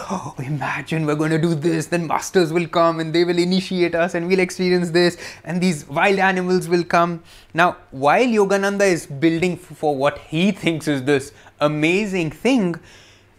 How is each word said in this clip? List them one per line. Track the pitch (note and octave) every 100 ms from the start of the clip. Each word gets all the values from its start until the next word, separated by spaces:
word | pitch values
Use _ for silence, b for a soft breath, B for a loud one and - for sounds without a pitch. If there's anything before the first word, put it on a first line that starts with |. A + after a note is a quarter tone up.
| -
"Oh, | F#3 - -
imagine | C3 D3+ - - C#3+ D#3+ D3+
we're | D3+
gonna | D#3 D#3+
do | E3+
this, | D#3+ E3+ D#3+ D3
then | F3 D#3+
masters | - - F#3+ E3
will | E3+ E3
come | F3+ E3+ D#3+
and | D#3+
they | D#3+
will | F3 F3
initiate | F3 F#3 F#3 F#3 E3+
us | E3+ F3
and | F3 E3+
we'll | F#3+
experience | F3+ - F3+ F3+ F3
this, | E3+ F3 F3 B B
and | - F3
these | F#3 D3+ -
wild | C#3+ G3 G3
animals | F#3+ F#3 F3+ F#3 E3
will | F3
come." | E3+ F3 E3+ E3+ B B B
Now, | D#3 F3 - -
while | C3+ C#3 F3+ B3+
Yogananda | A3 G3 G3 G3 G3+ G3+
is | E3 -
building | C#3+ E3 E3 F3+
f-, | E3 - D3
for | D#3 C3+
what | C#3+ -
he | - D#3 F#3+
thinks | F#3+ E3+ D#3+ -
is | C#3
this | C3 C#3+ - B B -
amazing | D3+ D3+ D#3 F#3 G#3+ F#3 D#3
thing, | - A3+ C4 F3+ E3 B B B B B